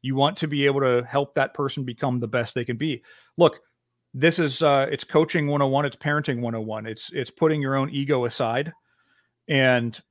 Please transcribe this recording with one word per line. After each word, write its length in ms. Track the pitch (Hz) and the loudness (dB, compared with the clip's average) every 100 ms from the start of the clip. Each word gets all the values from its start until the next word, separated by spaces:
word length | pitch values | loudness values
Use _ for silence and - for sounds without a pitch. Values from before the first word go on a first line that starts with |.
You 140 | 131 135 | -4 0
want 220 | 143 202 | 0 0
to 100 | 160 | -6
be 180 | 143 139 | 0 6
able 140 | 139 | 6
to 240 | 135 123 | 6 2
help 320 | 120 139 143 - | 2 -2 0 0
that 180 | 135 | 0
person 300 | - 139 - | 0 -4 -4
become 380 | 127 117 139 123 | -8 -4 -2 -2
the 60 | 117 | -2
best 280 | 120 117 - | -2 -2 -6
they 80 | |
can 140 | 120 117 | -6 -4
be. 260 | 156 131 _ - _ - | -4 -6 _ -20 _ 2
Look, 240 | 170 - _ _ _ _ _ | 2 2 _ _ _ _ _
this 260 | 131 151 170 | 0 0 2
is, 240 | 151 131 | -2 0
uh, 240 | 156 139 135 | 2 2 0
it's 140 | 147 | -4
coaching 440 | - 151 156 175 147 | -2 0 2 0 -2
one 140 | 143 | 0
oh 60 | 139 | 0
one, 180 | 135 147 | 0 -2
it's 120 | - | -4
parenting 420 | 151 147 151 120 | -4 -2 -2 -4
one 160 | 120 113 | -4 -6
oh 60 | |
one, 240 | 110 107 110 | -8 -8 -10
it's, 260 | 107 - | -12 -10
it's 180 | - 123 | -8 -8
putting 320 | _ 160 156 | _ 0 0
your 140 | 135 135 | -2 -2
own 140 | 135 | -2
ego 340 | 135 139 139 | -6 -2 -2
aside 480 | 120 - 120 120 151 - _ _ _ _ _ _ - | -2 -2 -2 -2 -6 -10 _ _ _ _ _ _ -2
and 520 | 143 131 123 117 110 _ | 2 4 2 0 -8 _